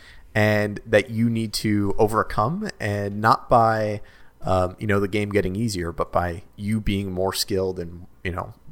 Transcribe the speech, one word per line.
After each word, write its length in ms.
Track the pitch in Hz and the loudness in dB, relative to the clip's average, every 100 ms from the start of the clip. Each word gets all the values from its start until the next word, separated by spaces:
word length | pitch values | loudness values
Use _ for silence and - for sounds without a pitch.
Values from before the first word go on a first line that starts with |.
| - - - | -14 -20 -4
and 460 | 110 107 104 104 101 | 2 2 2 0 -4
that 260 | 113 107 104 | 2 2 2
you 200 | 110 117 | 0 0
need 220 | 113 113 | 0 -2
to 400 | - 110 104 101 98 | -2 0 2 2 2
overcome, 680 | 107 110 95 - 110 180 214 - | 4 2 0 0 0 0 -6 -6
and 400 | 107 101 101 104 | -4 -2 -4 0
not 280 | 110 135 - | 2 2 4
by, 520 | 123 113 110 107 104 - - - - | 4 6 2 0 -4 -10 -20 -20 -10
um, 340 | - 92 90 - | 0 2 2 -2
you 100 | 107 | 0
know, 100 | 101 | 0
the 100 | 98 | 2
game 220 | 104 104 | -2 0
getting 240 | 101 90 | 0 0
easier, 380 | 95 117 90 85 | -2 -2 -2 -6
but 200 | 82 - | -4 -2
by 300 | 90 87 85 - - | 0 -2 -6 -12 -8
you 240 | 101 110 | -2 -2
being 320 | 104 98 98 | 0 -2 -2
more 200 | 90 95 | -2 -2
skilled 460 | - - 95 95 92 | -2 -2 -2 -2 -4
and, 280 | 85 85 85 - | -10 -12 -18 -12
you 80 | 92 | -8
know, 220 | 82 107 - - | -8 -10 -14 -16